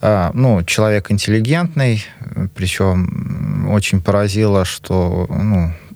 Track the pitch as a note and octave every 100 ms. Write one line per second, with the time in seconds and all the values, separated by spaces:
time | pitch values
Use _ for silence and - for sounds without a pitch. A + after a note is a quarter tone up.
0 | A2 G#2 F2 - C3 G#2 E2+ - G#2+ G#2
1 | - G2+ - A2 A2+ D#3 F3 D#3 C3+ A2
2 | - - - - F#2+ - F#2 - F#2+ F#2
3 | F2+ - - - - G1+ G2 G#2 - F#2+
4 | F2 G2+ G#2 G2 G#2+ G2+ F2+ - - F#2
5 | F2 F2 F2+ F2+ G#2 G2+ E2+ E2 -